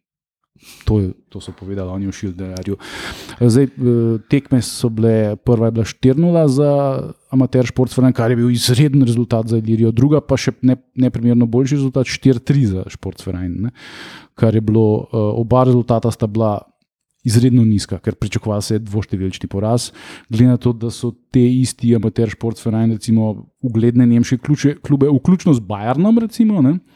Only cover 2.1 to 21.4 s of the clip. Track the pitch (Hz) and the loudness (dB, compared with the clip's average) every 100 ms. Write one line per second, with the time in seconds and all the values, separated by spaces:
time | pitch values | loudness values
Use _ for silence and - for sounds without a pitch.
2.1 | - 101 90 92 92 92 98 - - - | -8 -10 -10 -10 -10 -8 -8 -10 -16 -14
3.1 | - - - 120 117 135 - 123 120 113 | -16 -18 0 2 4 2 0 0 0 0
4.1 | 113 - 143 - 127 - - 123 110 113 | -2 -2 -2 0 -2 -2 -4 -4 0 2
5.1 | 110 107 107 - 117 113 117 107 - 131 | 2 0 -2 0 2 2 0 -4 0 0
6.1 | 131 175 170 151 131 147 143 139 131 - | 2 2 2 2 2 2 0 0 -4 -8
7.1 | - _ 131 127 127 123 - 123 - 127 | -14 _ 0 2 0 0 0 -2 2 2
8.1 | 123 117 120 120 120 - 123 147 139 120 | 2 0 0 0 0 0 2 2 4 2
9.1 | 117 117 113 113 117 110 113 113 113 139 | 0 0 -2 0 -2 0 2 2 2 2
10.1 | 147 - 135 - - 131 127 _ - 127 | 2 0 -2 -2 0 0 0 _ -2 -2
11.1 | 113 117 120 117 117 135 143 135 135 120 | 0 2 2 2 2 0 0 -2 -2 -4
12.1 | - 131 120 - 143 113 92 - - 95 | 0 0 2 0 0 0 -2 -8 -12 -12
13.1 | - - 90 90 87 110 - - - - | -12 -10 -8 -8 -6 -8 -10 -18 -20 -20
14.1 | - - - 113 107 110 110 107 107 - | -20 -20 -2 0 2 2 2 2 0 -2
15.1 | 117 104 117 113 127 127 123 113 113 117 | -4 -2 -4 0 2 4 2 2 0 -2
16.1 | - 110 107 110 104 - _ _ _ _ | -4 -4 -2 -2 -4 -10 _ _ _ _
17.1 | _ 123 110 127 123 110 104 - 95 - | _ -2 2 4 4 4 2 -2 -6 -6
18.1 | - 104 - 110 104 - 110 110 104 98 | -6 -6 -4 -4 -4 -2 -4 -4 -6 -4
19.1 | 98 95 - 90 98 107 123 - - - | -4 -6 -6 -8 -4 -2 -2 -4 -12 -20
20.1 | - - 110 123 123 123 117 117 - 120 | -20 -4 2 4 4 0 -2 -6 -6 -8
21.1 | 117 _ 127 | -8 _ 2